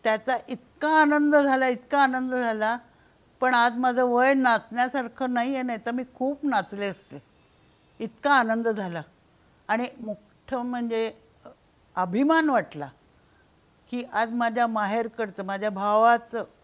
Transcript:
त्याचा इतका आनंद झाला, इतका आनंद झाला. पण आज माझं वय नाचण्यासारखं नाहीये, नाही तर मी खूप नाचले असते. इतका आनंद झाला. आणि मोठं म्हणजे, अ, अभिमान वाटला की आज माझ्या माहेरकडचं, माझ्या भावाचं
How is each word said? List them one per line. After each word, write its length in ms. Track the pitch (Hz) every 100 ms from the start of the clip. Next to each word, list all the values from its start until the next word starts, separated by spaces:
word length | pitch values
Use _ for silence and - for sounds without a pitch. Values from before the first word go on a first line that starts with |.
त्याचा 320 | 226 214 220 247 -
इतका 400 | 262 _ _ 302
आनंद 480 | 311 294 294 294 294
झाला, 320 | 277 262 262
इतका 340 | 247 - 285
आनंद 320 | 269 254 254
झाला. 440 | 254 233 220 214 240 - _ _ _ _ _
पण 140 | 254
आज 220 | 247 240 233
माझं 280 | 254 247
वय 300 | 247 240 262
नाचण्यासारखं 1000 | 277 254 226 - 233 247 277 233 - 262
नाहीये, 280 | 247 240 269
नाही 160 | 247 226 233
तर 40 |
मी 120 | 247 254
खूप 300 | - 262 285
नाचले 420 | 294 226 180 202 202
असते. 360 | 170 _ 143 _ _ _ _ _ _ _ _
इतका 340 | 220 - 285
आनंद 360 | 277 226 226 233
झाला. 340 | 214 185 170 - _ _ _ _ _ -
आणि 200 | 220 247 -
मोठं 560 | 214 202 _ _ - 262
म्हणजे, 560 | 247 247 233 226 226 - _ _
अ, 40 | - - _ _ _ -
अभिमान 540 | 185 202 277 320 311
वाटला 380 | 247 160 151 139 _ _ _ _ _ _ _ _ _ _
की 140 | 247 240
आज 200 | 202 233
माझ्या 340 | 240 233 226 233
माहेरकडचं, 760 | 220 202 226 226 - 214 185
माझ्या 260 | 190 196 214
भावाचं 760 | 190 202 214 233 233 233 233 - _